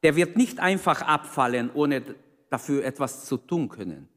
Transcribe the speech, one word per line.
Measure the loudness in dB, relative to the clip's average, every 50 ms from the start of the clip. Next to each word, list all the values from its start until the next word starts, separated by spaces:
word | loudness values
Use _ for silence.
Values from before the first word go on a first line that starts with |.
| 6
der | 4 6
wird | 4 2 2 4
nicht | 2 2 2 2 -2
einfach | 0 0 0 2 2 2 0 2 2
abfallen, | 0 0 0 0 -4 0 0 0 2 2 0 -2 -2 0
ohne | 0 2 2 2 -2 -2 -6 -16 -18 _ _ _ _ _ _
dafür | -6 -6 -2 -2 -2 0 0
etwas | -2 -2 -4 -4 -4 -4 -10 -8
zu | -6 -6 -6
tun | _ -4 -2 -2 -2 -4
können | -6 -10 -10 -10 -10 -12 -16 -20 _